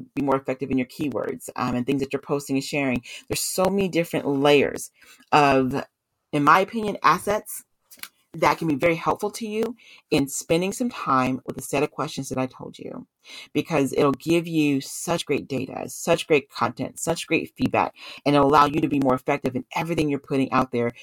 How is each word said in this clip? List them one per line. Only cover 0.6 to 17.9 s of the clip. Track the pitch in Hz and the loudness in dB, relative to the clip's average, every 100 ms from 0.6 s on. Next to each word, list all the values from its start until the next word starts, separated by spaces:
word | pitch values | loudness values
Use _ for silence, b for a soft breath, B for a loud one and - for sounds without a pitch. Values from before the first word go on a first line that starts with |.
| 139 | -2
in | 131 | -2
your | 123 | -2
keywords, | - 151 110 - - - - | -4 -4 -4 -4 -8 -10 -6
um, | 123 123 | -2 -2
and | 123 | 0
things | 139 | -2
that | 135 | -2
you're | 135 | -6
posting | - 143 - 135 | -4 -4 -2 -4
and | |
sharing. | - 151 139 120 B B B | -2 -2 0 -2 B B B
There's | 143 | -6
so | - - 190 | -4 0 0
many | 196 190 | 2 0
different | 165 165 120 - | 0 0 -2 -2
layers | 139 143 143 107 - - b b b b | 2 6 6 4 -2 -12 b b b b
of, | 151 143 135 131 139 - _ _ _ _ | 4 6 4 2 -2 -6 _ _ _ _
in | 151 | 0
my | 147 175 | 6 6
opinion, | 196 226 214 - | 4 -2 -4 0
assets | - 170 - 208 - - - _ _ - - _ _ | 2 2 0 -2 -4 -14 -16 _ _ -20 -20 _ _
that | 160 160 - | 0 0 2
can | 165 | 0
be | 139 | 2
very | 170 160 | 2 2
helpful | 156 202 208 | 0 -2 -2
to | - 220 | -6 -6
you | 214 226 247 B B - | -2 -4 -6 B B -2
in | 151 139 | 0 0
spending | - - 165 185 | -4 -2 0 0
some | 202 240 | -2 -6
time | - - 131 127 131 - | -4 0 2 2 -2 -6
with | 139 | -12
a | |
set | - 143 | -4 -2
of | 147 | -2
questions | - 135 - 139 | -4 -8 -6 -6
that | 127 | -4
I | 131 | -4
told | - - - | -6 -16 -14
you, | - - - _ B B B | -14 -14 -16 _ B B B
because | 143 151 156 135 | -4 0 0 0
it'll | - 147 | 2 2
give | 135 - 170 170 | 0 0 0 0
you | 160 147 135 | 0 2 0
such | - - - 165 - | -4 -10 -4 -4 -2
great | 139 - | -4 -2
data, | 131 - - - | -6 -6 -8 -10
such | - - 165 - | -8 0 0 4
great | 151 - | 2 0
content, | - 120 127 127 - | -4 -4 -2 -8 -6
such | - 165 - | -6 -4 -2
great | 165 - - | -2 -2 -2
feedback, | 127 107 90 | 0 0 -2